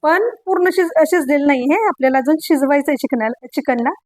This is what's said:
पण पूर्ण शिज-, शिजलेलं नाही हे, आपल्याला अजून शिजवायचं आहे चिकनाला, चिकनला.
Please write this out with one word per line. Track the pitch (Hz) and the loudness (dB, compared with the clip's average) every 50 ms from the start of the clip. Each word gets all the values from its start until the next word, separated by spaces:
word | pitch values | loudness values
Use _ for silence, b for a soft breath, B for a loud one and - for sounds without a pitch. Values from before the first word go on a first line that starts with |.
| - | 2
पण | 302 330 381 427 480 - - _ | 2 2 2 0 -2 -4 -6 _
पूर्ण | 370 381 339 359 370 | -2 0 0 0 0
शिज-, | 370 381 359 339 - 320 311 | 2 0 -2 0 2 2 2
शिजलेलं | 311 359 359 294 254 294 285 277 | 2 2 0 0 0 0 0 2
नाही | 285 285 254 | 2 0 0
हे, | 247 277 311 403 453 | 0 0 0 0 0
आपल्याला | 415 - _ 262 262 262 | -2 -2 _ 0 0 0
अजून | 269 254 269 311 311 - | 0 0 0 0 0 0
शिजवायचं | - 330 269 277 269 285 285 277 320 | 0 0 0 2 2 2 0 0 0
आहे | 294 | -2
चिकनाला, | - - - - 240 214 220 240 _ - | -2 -2 -4 -4 -2 -4 -4 -6 _ -16
चिकनला. | 247 - - - - 254 240 233 269 381 - _ | -10 -8 -6 -4 -2 -2 -2 -2 -4 -4 -6 _